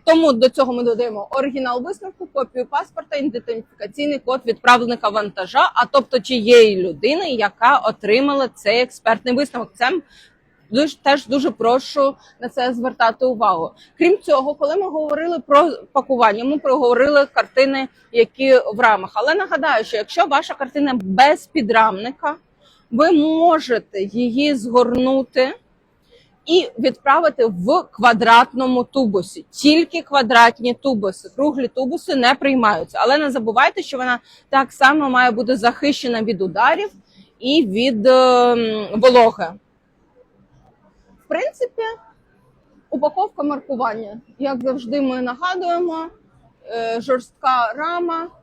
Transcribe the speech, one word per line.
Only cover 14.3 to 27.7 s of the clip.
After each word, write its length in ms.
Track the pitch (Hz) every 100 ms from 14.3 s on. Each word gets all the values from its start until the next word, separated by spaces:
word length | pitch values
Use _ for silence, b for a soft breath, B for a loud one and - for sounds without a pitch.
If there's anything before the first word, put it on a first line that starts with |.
| 277 269
коли 220 | 294 294 359
ми 120 | 370
говорили 500 | 311 302 302 339 330
про 320 | - 285 330 - -
пакування, 520 | 277 269 247 226 208
ми 140 | 254 294
проговорили 680 | 277 269 240 240 285 285 277
картини, 640 | - 202 262 269 269 269 b b
які 420 | 233 226 - 269 254 -
в 60 | 214
рамах. 300 | 233 202 185
Але 200 | 208 269
нагадаю, 500 | 349 381 320 311 233
що 120 | 220 220
якщо 300 | - 339 359
ваша 280 | 277 320
картина 380 | - 262 294 285 247
без 440 | 190 190 277 302 -
підрамника, 880 | 320 214 226 220 190 233 269 302 320 _ _ b b b
ви 220 | 233 320
можете 880 | 320 311 320 339 311 254 226 - 196
її 520 | 202 220 247 240 294
згорнути 1000 | 262 233 240 233 240 254 269 254 269 262 466 _ _ _ _ b b b b -
і 220 | 349 285 -
відправити 680 | 254 - 277 302 320 - 226
в 360 | 175 190